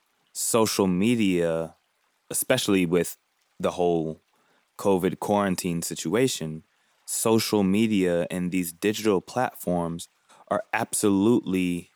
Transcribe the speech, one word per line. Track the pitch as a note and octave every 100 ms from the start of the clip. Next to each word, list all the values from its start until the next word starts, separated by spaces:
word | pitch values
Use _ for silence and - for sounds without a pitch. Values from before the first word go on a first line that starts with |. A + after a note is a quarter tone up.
| _ _ _
social | - - A#2 A2 - F#2+
media, | F2+ A2 A#2 G2 F2 E2+ D#2+ D#2+ - _ _ _ _ -
especially | - - B2+ - G2 F2
with | F2 E2+ - _ _ _ -
the | F#2
whole | E2+ F2 E2 D#2+ D#2 _ _ _ _ _ -
covid | G#2 F#2+ F2+ -
quarantine | - G2+ G2 F2+ F2+ E2+
situation, | - E2 D#2+ G#2+ C3 - D#2+ D#2+ - _ _ _ -
social | - A2+ A2+ - G#2+
media | F#2+ G2+ A2+ G2+ F2+ E2+ F2
and | F2+ F2+
these | F2+ E2+
digital | - G2+ G#2+ G#2+ F#2
platforms | - B2 B2+ - F2 F2 E2+ E2+ - _ _ - -
are | G2+ -
absolutely | A2 A#2 - G#2 G2 G#2+ A#2+ - F#2+ F2+ F2 -